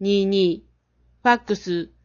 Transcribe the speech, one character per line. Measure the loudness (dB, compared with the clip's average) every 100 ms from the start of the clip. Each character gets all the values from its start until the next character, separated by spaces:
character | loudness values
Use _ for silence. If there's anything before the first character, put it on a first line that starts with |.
二 | -2 0 2
二。 | 2 0 -2 -10 _ _ _ _ _
フ | 0
ァ |
ッ | 0
ク | -2 -6
ス、 | -4 -6 -8 _